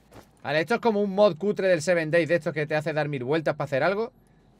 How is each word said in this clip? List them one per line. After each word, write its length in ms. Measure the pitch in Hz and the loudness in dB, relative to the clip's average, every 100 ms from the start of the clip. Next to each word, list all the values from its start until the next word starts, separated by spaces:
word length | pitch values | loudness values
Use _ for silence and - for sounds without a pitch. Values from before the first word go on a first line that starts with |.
| _ - - _ | _ -20 -20 _
Vale, 180 | 127 151 | -4 -2
esto 140 | 170 - | 0 0
es 60 | |
como 200 | 233 202 | 0 0
un 120 | 208 | 0
mod 240 | 190 208 151 | 4 4 4
cutre 300 | 202 202 190 | -2 0 2
del 140 | 175 | 2
Seven 300 | 151 170 156 | 2 0 2
Days, 180 | 170 151 | 2 2
de 60 | 170 | 0
estos 180 | 170 | -2
que 120 | 147 151 | -4 -2
te 100 | 156 | -2
hace 180 | 156 | -2
dar 160 | 151 147 | -2 -2
mil 140 | 143 | -4
vueltas 320 | 120 160 156 147 | -2 -2 -2 -4
para 100 | 143 | -2
hacer 180 | 127 | 0
algo. 280 | 160 196 233 - _ _ _ | 0 0 -4 -10 _ _ _